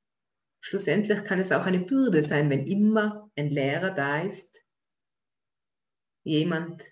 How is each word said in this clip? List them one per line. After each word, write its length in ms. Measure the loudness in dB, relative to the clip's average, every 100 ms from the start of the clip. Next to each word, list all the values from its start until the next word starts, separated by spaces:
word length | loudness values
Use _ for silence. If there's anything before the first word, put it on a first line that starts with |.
| _ _ _ _ _ _
schlussendlich 640 | -8 -4 0 0 0 -2
kann 160 | -2 -2
es 120 | 0
auch 140 | 0 0
eine 140 | -2
Bürde 440 | 0 2 4 4
sein, 260 | 2 2 2
wenn 180 | 0 0
immer 640 | 2 4 4 0 -4 -10 -6
ein 140 | -2
Lehrer 420 | 0 0 0 -2
da 300 | -2 -2 -2
ist, 420 | -4 -8 -16 -20 _ _ _ _ _ _ _ _ _ _ _ _ _ _ _ _
jemand, 600 | -2 0 2 0 -4 -12 -20